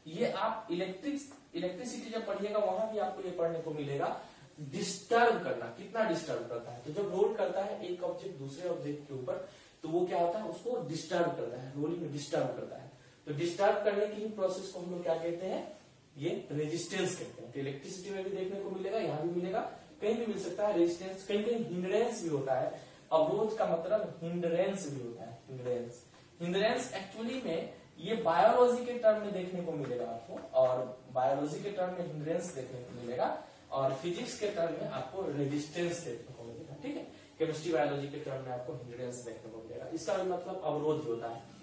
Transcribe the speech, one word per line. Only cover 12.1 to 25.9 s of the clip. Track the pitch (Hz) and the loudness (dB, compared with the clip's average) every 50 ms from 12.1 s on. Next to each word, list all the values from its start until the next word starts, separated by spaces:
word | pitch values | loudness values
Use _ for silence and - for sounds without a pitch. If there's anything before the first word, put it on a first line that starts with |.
डिस्टर्ब | 139 143 - - 165 151 127 - | -4 -6 -4 0 0 2 2 0
करता | - - - - - - | -2 -4 -6 -8 -10 -12
है। | - - - - - - - - - 151 | -12 -16 -18 -20 -20 -20 -20 -18 -10 -6
तो | 147 | -4
डिस्टर्ब | 143 170 170 - - 196 214 - 208 214 | -2 -2 -2 2 4 4 6 6 6 4
करने | 214 202 202 208 214 | 2 4 4 2 0
की | - 214 | 0 -4
ही | 208 220 | -4 -4
प्रोसेस | 208 208 185 185 185 185 - - | -2 0 0 0 0 0 -6 -8
को | - 180 | -8 -8
हम | 175 180 | -6 -4
लोग | 180 175 175 | -4 -2 2
क्या | 170 160 | 2 2
कहते | 165 175 170 170 170 185 | 2 2 -2 -2 -2 -2
हैं, | 196 220 - - - - - - - - - - - - 139 | -2 -2 -4 -4 -6 -12 -16 -18 -20 -20 -20 -20 -20 -10 -4
ये | 143 175 - - - - | -2 -2 -2 -2 -4 -4
रेजिस्टेंस | 147 147 151 151 170 170 - - 196 185 180 - - | -2 -2 -2 0 -2 -2 -4 -2 -2 0 0 0 0
कहते | - - - - - - | -4 -6 -8 -10 -12 -14
हैं। | - | -10
तो | - 143 | -6 -6
इलेक्ट्रिसिटी | 135 139 - - - 190 190 - - 202 | -4 -4 -6 -6 -8 -10 -10 -8 -8 -6
में | 196 190 190 | -6 -4 -4
भी | 190 | -4
देखने | 196 185 185 190 202 196 | -4 -2 -4 -4 -4 -4
को | - 196 | -4 -4
मिलेगा, | 185 180 185 190 220 220 | -4 -4 -4 -2 0 0
यहाँ | 175 156 143 151 160 175 | 0 0 -2 0 0 0
भी | 175 175 | 0 0
मिलेगा, | 180 185 185 - - - - - - - - - | 0 0 0 0 -2 -2 -8 -12 -16 -20 -10 -2
कहीं | - 214 233 | 2 2 2
भी | 233 233 | 2 2
मिल | 214 202 175 | 0 -2 -2
सकता | - 175 175 - 208 208 | -2 -4 -2 0 2 2
है | 202 175 | 6 6
रेजिस्टेंस, | 170 170 170 - 185 190 196 - - - | 4 4 4 0 -4 -8 -8 -8 -4 0
कहीं | 202 208 214 | 0 2 2
कहीं | 233 233 226 175 | 2 2 0 0
हिंड्रेंस | 156 170 180 180 190 208 220 233 240 220 - 175 | -2 -2 -2 0 4 4 4 4 4 2 -2 -2
भी | 160 | 0
होता | 147 131 131 135 131 | 0 0 2 2 2
है। | 127 - - - - - - - - - - | 2 2 0 -2 -4 -12 -16 -20 -20 -4 2
अवरोध | 160 160 156 165 190 208 220 208 - - | 4 6 6 6 4 2 2 2 2 2
का | 190 | 2
मतलब | 180 165 165 - 185 214 214 - - 139 - | 4 4 2 2 2 2 2 2 0 -6 -6
हिंड्रेंस | 165 170 175 175 175 170 165 175 190 202 196 190 170 143 | -4 -2 -2 0 2 2 4 4 4 4 2 0 -2 -4
भी | 135 127 120 117 | -4 -4 -6 -6
होता | 113 110 113 | -8 -8 -10
है, | 117 - - - - | -12 -12 -14 -14 -12
हिंड्रेंस। | 131 127 123 123 123 117 117 117 | -10 -6 -2 0 0 0 -2 -6